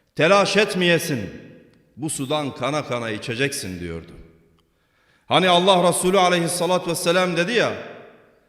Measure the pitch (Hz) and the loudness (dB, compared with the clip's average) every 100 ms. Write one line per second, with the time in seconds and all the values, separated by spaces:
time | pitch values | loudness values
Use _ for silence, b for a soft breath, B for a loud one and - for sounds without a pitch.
0 | _ - 156 202 185 196 214 185 175 165 | _ 0 4 4 4 2 0 2 2 2
1 | - 131 90 - - - - _ _ - | 0 -6 -6 -12 -20 -20 -20 _ _ -10
2 | 151 - 131 151 139 - 127 151 147 120 | -8 -6 -4 -4 -4 -4 -4 -4 -4 -6
3 | 117 107 - 113 139 139 98 90 85 82 | -6 -8 -6 -4 -4 -4 -10 -8 -8 -10
4 | - - - _ _ _ _ _ _ _ | -14 -20 -20 _ _ _ _ _ _ _
5 | _ _ - 139 185 175 185 185 175 170 | _ _ -2 0 4 4 4 4 4 2
6 | 180 196 180 180 165 - 175 180 180 156 | 2 4 4 2 0 -2 0 -2 -2 -4
7 | 175 180 180 165 175 233 135 101 - - | 0 2 2 0 0 0 0 -2 -12 -18
8 | - - _ _ | -20 -20 _ _